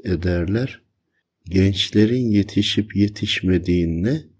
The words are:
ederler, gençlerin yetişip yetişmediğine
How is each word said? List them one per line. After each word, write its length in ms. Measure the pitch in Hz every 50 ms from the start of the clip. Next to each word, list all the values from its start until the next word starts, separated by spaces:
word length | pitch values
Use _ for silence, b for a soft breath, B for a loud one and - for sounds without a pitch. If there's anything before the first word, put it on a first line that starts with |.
| -
ederler, 800 | 104 90 78 85 90 87 87 85 90 101 113 131 127 - - _ _ _ _ _ _ _ _ _ _ _ _ _
gençlerin 840 | - 85 95 95 98 98 95 - - - 104 107 110 120 127 123 113
yetişip 680 | 104 101 98 - - - 104 - - - 107 107 -
yetişmediğine 1300 | 98 101 104 104 - - 101 - - - 92 92 87 87 90 90 87 87 82 82 82 90 117 147 156 - - _ _